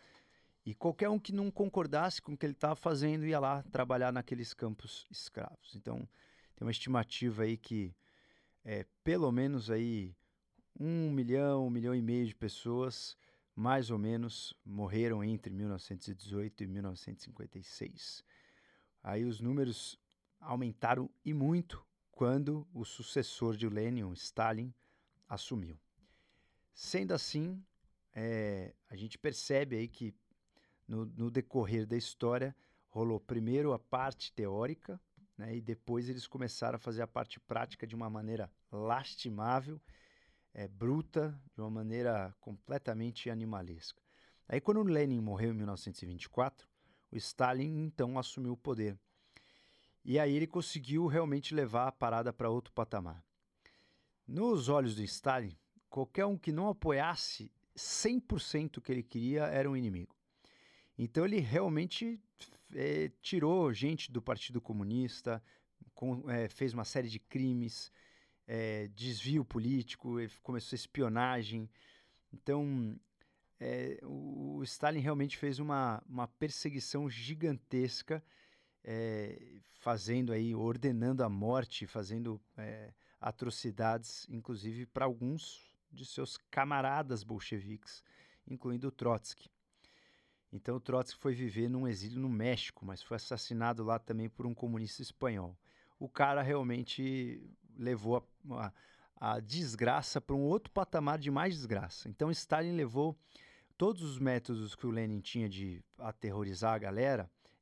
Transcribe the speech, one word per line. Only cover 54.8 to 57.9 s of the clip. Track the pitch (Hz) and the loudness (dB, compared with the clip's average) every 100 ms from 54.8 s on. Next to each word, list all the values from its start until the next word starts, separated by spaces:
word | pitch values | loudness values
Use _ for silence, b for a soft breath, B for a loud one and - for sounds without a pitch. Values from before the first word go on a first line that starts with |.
| 123 107 | 4 0
do | |
Stalin, | 98 - 139 131 101 80 _ _ - | -4 0 2 2 0 -8 _ _ -8
qualquer | 135 127 190 202 | -6 -2 0 0
um | 190 | 0
que | 165 | 0
não | 151 208 | 0 0
apoiasse | 208 160 139 160 - - - 110 _ _ | 0 2 2 2 0 -4 -6 -12 _ _
cem | - - | -12 -6